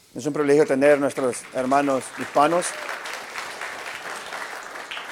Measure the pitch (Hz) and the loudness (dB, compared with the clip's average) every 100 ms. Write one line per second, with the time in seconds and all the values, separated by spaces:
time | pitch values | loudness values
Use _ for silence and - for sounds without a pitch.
0 | _ - 143 147 143 147 143 135 143 143 | _ -8 -4 0 4 6 6 6 6 6
1 | 139 - 131 110 - 131 127 139 143 131 | 4 0 -2 -2 -6 -4 2 4 4 0
2 | - - 123 143 151 170 - - - - | -4 -10 0 4 4 4 0 -6 -8 -8
3 | - - - - - - - - - - | -8 -10 -12 -12 -12 -10 -10 -10 -10 -10
4 | - - - - - - - - - - | -10 -10 -10 -10 -10 -12 -12 -14 -12 -12
5 | - | -10